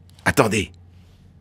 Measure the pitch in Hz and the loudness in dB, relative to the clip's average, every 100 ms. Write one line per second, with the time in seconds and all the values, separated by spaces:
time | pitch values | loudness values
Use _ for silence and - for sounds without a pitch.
0 | - - - - 110 107 87 - - - | -20 -8 -2 0 0 -2 -6 -12 -20 -20
1 | - - - - | -20 -20 -20 -20